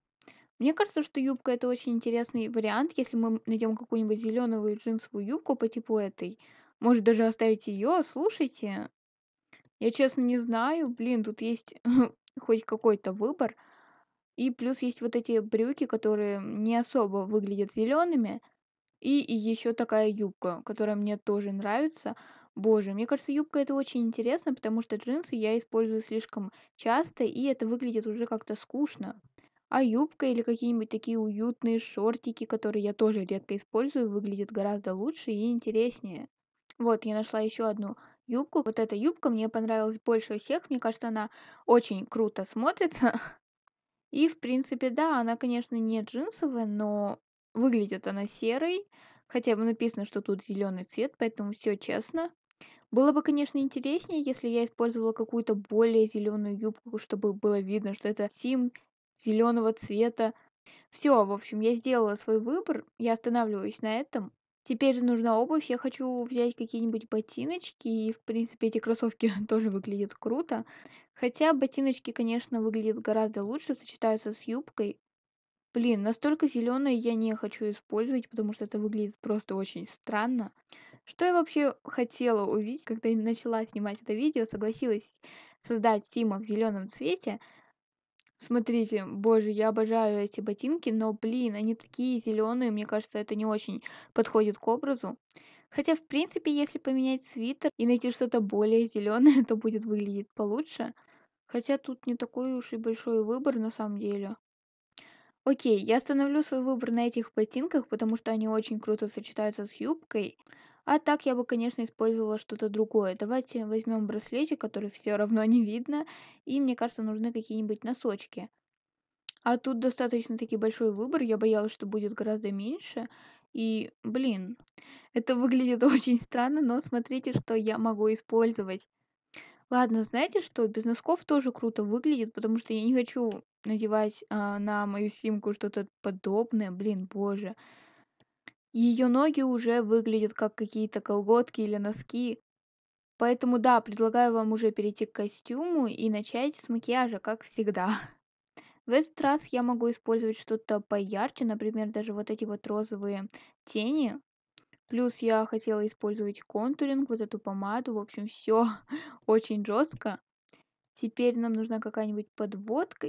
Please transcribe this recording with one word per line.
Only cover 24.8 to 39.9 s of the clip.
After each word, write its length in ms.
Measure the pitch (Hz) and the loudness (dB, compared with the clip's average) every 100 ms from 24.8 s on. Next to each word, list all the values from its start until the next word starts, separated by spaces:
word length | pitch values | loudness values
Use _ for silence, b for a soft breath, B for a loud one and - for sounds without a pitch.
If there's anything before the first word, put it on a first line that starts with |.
что 140 | 226 214 | -2 -6
джинсы 400 | 240 285 349 240 | -2 -4 -2 -2
я 220 | 214 226 | 0 0
использую 440 | 226 226 226 220 | 0 0 0 0
слишком 500 | 220 220 220 - 196 b b _ | -2 -4 -4 -8 -8 b b _
часто, 480 | 226 247 330 - 240 | 0 0 0 -2 -2
и 180 | - | 0
это 240 | 277 262 220 | -2 0 0
выглядит 400 | 240 247 220 220 | -2 -2 -2 -2
уже 180 | 220 233 | -4 -4
как-то 300 | 220 - 214 | -4 -6 -10
скучно. 640 | - 247 294 - 196 - _ _ b b _ | -6 -2 -2 -2 -12 -12 _ _ b b _
А 160 | 262 | 2
юбка 420 | 254 226 311 - 269 | 4 4 2 0 0
или 160 | 233 | 2
какие-нибудь 480 | 226 233 240 233 220 | 0 0 0 0 -2
такие 300 | 220 233 226 | -4 -2 -2
уютные 600 | 214 208 233 233 233 226 | -2 -2 -2 -2 0 0
шортики, 640 | - - 214 240 - 226 220 | -2 0 0 0 -6 -8 -4
которые 380 | 226 214 208 | -2 -2 0
я 100 | 202 | -2
тоже 320 | 208 220 214 180 | 2 2 2 -2
редко 300 | 196 - 202 | -4 -4 -8
использую, 540 | - 220 269 285 226 | -2 -2 0 0 0
выглядят 420 | 202 208 202 202 | -2 -2 -4 -4
гораздо 420 | 214 202 208 196 | -2 -2 -2 -4
лучше 380 | 190 240 320 - | -4 -4 -4 -4
и 200 | 208 226 | -2 0
интереснее. 760 | 240 220 220 240 - 202 175 - _ _ _ _ - | 0 0 2 0 -2 -10 -12 -14 _ _ _ _ -2
Вот, 260 | 233 220 226 | 2 2 0
я 80 | |
нашла 280 | 214 220 220 | -2 -2 -2
ещё 260 | 220 - 226 | -2 -2 -2
одну 300 | 214 202 - B B - | -2 -6 -10 B B -4
юбку. 360 | 240 294 330 | -2 0 0
Вот 160 | 220 220 | 0 0
эта 160 | 220 208 | -2 0
юбка 340 | 277 - 277 | 0 0 0
мне 200 | 226 220 | 0 0
понравилась 500 | 226 220 220 220 | -2 0 0 0